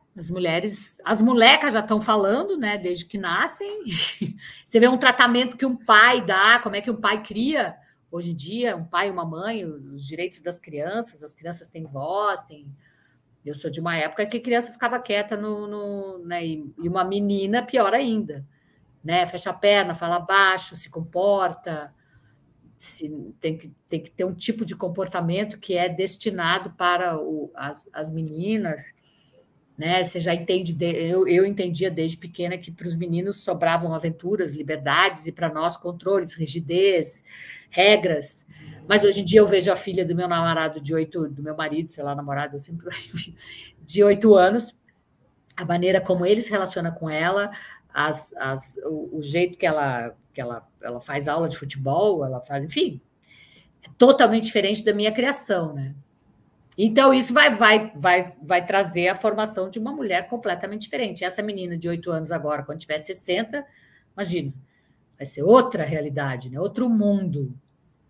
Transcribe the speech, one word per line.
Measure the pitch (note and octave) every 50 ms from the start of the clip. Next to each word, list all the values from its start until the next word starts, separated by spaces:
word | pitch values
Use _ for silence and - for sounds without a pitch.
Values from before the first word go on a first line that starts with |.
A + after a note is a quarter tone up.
| _ _ -
As | F#3+ E3 E3+
mulheres, | F3 F3+ F3+ E3+ D#3+ F3 G3+ G#3+ G3+ - - - - - -
as | - A3+ G3+
molecas | A3 B3 B3+ A#3+ A3+ B3 D4 - D4 C#4+ A3
já | A3
tão | G#3+ - A3 G#3+
falando, | A3 - G#3+ G#3 G3 G3 A3 C4+ F#4 G4+ G4 D#4
né, | A#3 G#3 G#3 G3+
desde | F3 F3+ F3 E3+ E3+
que | - - G3+
nascem. | F#3+ F3 E3+ F#3+ C4+ E4+ - - G4+ G4+ G#4 G#4+ F4+ A3+ F3 D#3+ - - - -
<laughs> | G3+ - - - - - - - -
Você | - - A3+
vê | A#3 B3
um | B3+ B3
tratamento | C4+ B3+ B3 - B3+ A#3+ A#3 A#3+ C4 B3+ - -
que | C4+
um | C4 B3+
pai | - - - A3 G#3+ E4+ - - - F#3+
dá, | F3 F#3+ F#3+ G3 G#3+ A#3 A#3+
como | - G#3+ G3
é | G3+
que | G#3 B3
um | A3 G#3+
pai | G#3+ G3+ G#3+ G#3+ G#3+
cria | - G3+ G#3+ A#3+ C#4 D#4 C#4+ A3 E3+ E3+ - _ _ _ _ _ _
hoje | - E3+ F3 F3
em | E3+
dia, | D3+ C3+ E3 G#3 A#3+ A#3+ A#3 G3 E3+
um | E3
pai | - - F3 G3 G3+
e |
uma | F#3+ F3+ E3+
mãe, | E3 D#3 E3 F#3+ A3 A#3 G#3+ F3+
os | D#3+ D3+ C#3+ C3+ C#3 C#3 C#3+ C#3
direitos | C3+ D#3+ E3 F3+ F3+ - -
das | D3 F3 F3 -
crianças, | - F3 D3+ C#3+ D3 E3+ G3+ A3+ A3+ - - - D3+
as | D3 -
crianças | - D#3+ E3 E3+ - - -
têm | - E3 D#3+
voz, | C#3+ C#3 C3+ C#3 D#3+ F#3 G3+ G#3 G3+ F#3+ F3 -
têm. | - D#3 D3 C#3+ C#3+ C#3 - _ _ _ _ _ _ _ _ _ _ _ _ -
Eu | D3 D3
sou | C#3 - D#3+
de | C3+ E3
uma | E3 E3+ E3+ D#3+
época | D3+ D#3 - - G#3 G#3
que | A#3 A#3
a |
criança | A#3 B3 A#3+ A#3+ A#3+ -
ficava | - - B3+ A#3 B3 A#3+
quieta | - - G3+ G#3 G#3 G#3 A3+
no, | G3+ G#3 G#3+ G#3+ G#3 G#3 G#3
no, | G#3 G#3 G#3 G3+ G3+ G3 G3 F#3+ F#3+ F3+
né, | E3+ E3+ F3 E3+ E3+
e, | E3 D#3+ D3+ D3 C3+ - -
e | E3+ E3+
uma | F3+ F#3 F3+
menina, | F#3 G3 G3+ G3+ G3+ G3+ G3 G3 G3 G#3+ B3 A#3+
pior | - - B3+ G#3+ G3 G#3+
ainda, | B3+ C#4 A#3+ A3+ G#3+ - D3+ D3 C#3 - - _ _ _ _ _ _ _ _ _ _ -
né? | D#3 E3+ F3+ E3+
Fecha | E3 - - - F#3+
a | F3
perna, | - - G3+ G#3 G3+ F#3+ F3 E3+
fala | E3+ F3 E3+ F3 F3
baixo, | E3 - F#3+ G3 G3 F#3+ F#3 F3+ - - E3+
se | E3+ - -
comporta, | - E3 E3 E3 - F3 F#3+ G3+ G3+ G3 F#3 F3 E3 - - F3 D#3+ D3+ D3 - _ _ _ _ _ _ _ _ _ _ _ _ _ _ _ _ _ - -
se, | - - - D#3+ D3 D3+ D3 E2+ G2+ - _
tem | - D#3+ D#3+ D#3+
que, | - E3 - _ _ -
tem | E3+ D#3+
que | D#3+ -
ter | - - F3+
um | F#3 F3+
tipo | F3+ - - A3+ A3+ A3+
de | - -
comportamento | - G3 F3 E3+ G3 F#3+ F#3 - F3+ E3+ E3 F3 G3 G#3+ G#3+ - -
que | - - F3+
é | F3 F3 F3+
destinado | E3+ E3+ F#3+ F#3+ - - - A3 F#3+ F3+ E3+ E3 F3+ F#3+ F3+ F3+
para | - - F3+ F3 F3 F3 F#3 F3 E3 D#3
o, | D3+ D#3 D#3 D3+ C#3+ - -
as, | - C3+ C#3+ D3+ - - - -
as | D3+ D#3 D#3+
meninas, | D#3+ D#3+ D#3+ D3+ D3+ D#3+ F3+ G3+ A3 A3 G3 E3 D3+ C#3 - - - _ _ _ _ _ _ _ _ _ _ _ _ _ _ _ _ -
né? | D#3 E3+ F3+ F#3 F3+
Você | F3+ - F3+
já | D#3+ F3 E3+
entende, | F3 E3+ - F#3 F#3 F#3 E3+ E3
de, | C#3 F3 E3+ E3 - E3 E3
eu, | F3+ F#3+ F#3+ -
eu | F3 F3+ F#3+
entendia | G3+ G3+ G3+ F#3 F3+ E3 C#3+ F#3 F#3+
desde | E3 E3 D#3+ E3 E3 -
pequena | - E3+ - - F3 F3 F#3 E3
que | - -
pros | E3 - E3 F3 E3
meninos | E3 F3+ E3+ E3+ F3 F#3 G3+ G3 -
sobravam | - - F3 - E3+ E3 E3 E3+ E3+ E3 D#3+
aventuras, | D#3 - E3 E3 - - F3+ G#3 F#3+ F3+ D3+ C#3
liberdades, | D3+ D3 C#3 D#3 C#3 C#3 C#3+ C#3+ E3 F#3+ G3 - - -
e | E3
pra | F3 - E3+ D#3+
nós | D3+ D#3 D#3+ F3 E3+ -
controles, | - F3+ F3+ E3+ - F#3+ G3 G3 E3+ E3 -
rigidez, | E3 D#3+ C#3 C#3 F3 E3 C#3 E3+ F3+ F#3+ G3+ F#3+ E3+ D3 - - - - - - - - - - - - _
regras. | - - F3+ F#3 - - F3 F#3 D#3+ D3 - - - - - - - - - - - - - -
Mas | G3+ G#3 G3+
hoje | G3+ G3 G3+
em | G3
dia | E3+ G3 G#3+
eu | G#3 G3
vejo | G3+ F#3+ E3+ G3+
a | F3+
filha | - - G3 F3+ F#3+ F3+
do | E3 F3
meu | E3+ F3+ F3
namorado | E3+ E3+ E3 E3 E3 E3 D#3+ D#3 D#3 D#3
de | C#3+ C#3+ D#3+
oito, | D#3+ D#3+ D#3 - F3 D#3 C#3+
do | C#3 C#3
meu | C#3+ D3+ D3+
marido, | D#3 D#3+ D3+ D3+ D#3 E3 D#3+
sei | - D#3+ C#3+
lá, | C#3+ C#3+
namorado, | C#3+ D3 C#3 C#3 C#3+ D3 C#3 C#3 C#3+
eu |
sempre | C#3+ - E3 E3+ - F3 - - - - - - - - -
<laughs> | - - - - - - - - _
de | - - - G3+ G3+
oito | G3+ G3 G3+ G#3+ A3 G#3
anos, | F#3+ F3+ F#3+ G#3 A#3+ A3+ - - _ _ _ _ _ _ _ _ _ _ _ _ _ _ - -
a | - E3+
maneira | E3 F3 F3 F3 F#3 F#3+ F#3+
como | F#3 - F#3 F3 F3
ele | F#3 G#3+ A3+
se | A#3 -
relaciona | G#3 G3 F#3 F#3 - F#3 E3 E3+
com | E3 - E3 D#3+
ela, | D3+ D#3 D#3+ F3 G3 G3+ G3+ G#3 G#3 - - - - - _ _ -
as, | - D3 D#3 D3+ - - - - -
as, | C3 C3+ C3+ C3+ - - - -
o, | - D3+ D#3 D3+ D#3 - - D#3+
o |
jeito | D3 C#3+ D3 E3+ F3+ F3 F3 -
que | F#3+
ela, | E3 D#3 D3+ C#3+ C3+ B2+ A#2+ A#2 A#2 - _ _ _ _
que | -
ela, | B2 A#2+ A#2+ A2+ - _ _ _
ela | - A#2 A#2+ A#2+
faz | - - C#3 D3 C#3+ D3
aula | D3 E3 E3 D#3
de | - -
futebol, | C#3+ C3+ - C#3 C3 C#3 C#3+ E3+ G3+ G#3+ F#3+ D#3+ C#3
ela | C3 C3 B2
faz, | - - C#3+ C#3 C#3
enfim, | E3 - D4 F#4+ D4 C#3+ - - _ _ _ _ - _ - - _ _ _ _ _ _ _ -
é | - - -
totalmente | A#3+ C4 C#4 C#4 B3 A3 G#3+ A3+ A3
diferente | - - A3 G3 G3 G#3+ G#3+ -
da | A3 G3+
minha | G3+ G#3 G#3+
criação, | G#3+ C4 A#3+ C#4 C#4 - - - G3+ F3+ E3 D3+ C#3+
né? | C#3 C3+ C3+ - - - _ _ _ _ _ _ _ _ _ _ _ _ _ -
Então, | - G#3 A3 A3 C4+ C4+ C4+ C4
isso | C4 A#3+ - A#3+
vai, | C#4+ D4 D4 A3+
vai, | G3+ A#3 G#3+ G#3+ G#3+ G#3+ G#3+ -
vai, | D3 D3 F3+ F3+ F#3 F3+ F3+ - -
vai | D#3 D3+ F#3 F3+ F3
trazer | F3+ G3 G3 G3 E3+ E3+ F3 F3 F3+
a | F#3+
formação | F#3 - G#3+ G#3+ G#3+ G#3+ G#3+ - F#3+ F#3 G3
de | - A#3
uma | G#3+ C4
mulher | D4 D4+ B3+ G3+ F3+ F3+ F3+ -
completamente | B3 A#3 - G#3 F3+ F#3+ - F#3+ G#3 G#3
diferente. | G#3 - - C4 A#3+ G3+ E3+ - F#3
Essa | F#3 F#3 - G#3
menina | G#3+ G#3 F#3+ F3+ F3 E3+ E3
de | E3+ E3+
oito | E3+ E3+ E3+ F3
anos | E3 D#3+ D#3+ D3
agora, | F3 D#3 D3 D3 D3+ D3 C#3+
quando | - D#3 E3
tiver | - - D3+ D3+
sessenta, | - - F#3 F3+ - - F3+ G3 A3+ A3 - C#4+ C#4 - _ _ _ _ _ _ _ _ _
imagina, | - G3+ E3+ F3 E3+ C#3 C#3 - - - _ _ _ _ _ _ _ _ _ _
vai | - C#3 C#3
ser | - - D3
outra | F3+ A#3 C4 A#3+ - - F3 D3+
realidade, | C#3 D#3+ D#3 D3 D3 C3+ D3 C#3+ C3+ C3 A#2+ B2 B2+
né? | B2+ C#3+
Outro | F3+ G3+ - A#3+ B3+ A#3+
mundo. | A3+ G#3+ G#3 G3+ G3+ G3 F#3+ E3+ C#3 C#3+ C3+ B2 B2 - _ _ _ _ _ _ _ _ _